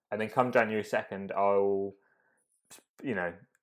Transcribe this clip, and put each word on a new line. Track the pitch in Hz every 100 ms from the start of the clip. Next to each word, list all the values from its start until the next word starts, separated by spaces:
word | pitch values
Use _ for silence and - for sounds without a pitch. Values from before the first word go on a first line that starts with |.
| _
and | 107
then | 110
come | - 127
January | 123 110 110
second, | 104 107 - 98 98
I'll, | 98 101 98 98 98 98 98 _ _ _ _ _ _ _ - _ _
you | 143
know, | 101 85 90 - _